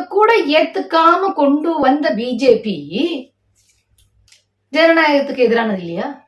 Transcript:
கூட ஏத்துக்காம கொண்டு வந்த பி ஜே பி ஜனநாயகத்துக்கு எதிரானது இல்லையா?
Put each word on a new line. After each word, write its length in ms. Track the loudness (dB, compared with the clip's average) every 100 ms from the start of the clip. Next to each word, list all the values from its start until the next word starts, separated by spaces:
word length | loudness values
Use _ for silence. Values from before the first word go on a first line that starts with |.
| -4
கூட 220 | 0 2 2 2
ஏத்துக்காம 760 | 0 0 -4 -2 2 4 4 0
கொண்டு 400 | 0 0 0 -2 0
வந்த 340 | 0 0 -2
பி 160 | -4 -6 0
ஜே 140 | 2 2
பி 200 | 0 -8 -8 -4 -4 -6 -12 _ _ _ _ _ _ _ _ _ _ _ _ _ _
ஜனநாயகத்துக்கு 720 | 0 2 4 2 0 0 0 0
எதிரானது 360 | 2 -2 -6
இல்லையா? 260 | -8 -8 -8 -12